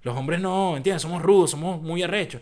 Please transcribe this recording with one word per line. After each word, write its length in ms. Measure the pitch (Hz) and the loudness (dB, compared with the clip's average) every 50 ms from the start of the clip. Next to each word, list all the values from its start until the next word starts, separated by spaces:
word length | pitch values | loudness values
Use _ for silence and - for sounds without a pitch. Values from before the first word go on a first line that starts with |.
los 140 | - 127 120 | -6 -6 -4
hombres 240 | 135 135 147 170 175 | -4 -2 -2 -2 -2
no, 360 | 190 185 185 190 196 180 156 | -2 0 0 0 0 0 0
¿entiendes? 260 | 135 135 190 190 151 | 0 0 -2 -2 -2
Somos 200 | 156 160 180 170 | -4 -4 -4 0
rudos, 280 | 160 190 202 190 170 - | 4 6 6 6 6 4
somos 280 | 147 147 160 185 180 156 | 2 -4 -4 -4 -6 -6
muy 220 | 160 160 170 180 | -6 -4 -4 -2
arrechos". 380 | 180 170 196 208 170 - 143 117 | -2 -2 -2 -4 -4 -6 -8 -14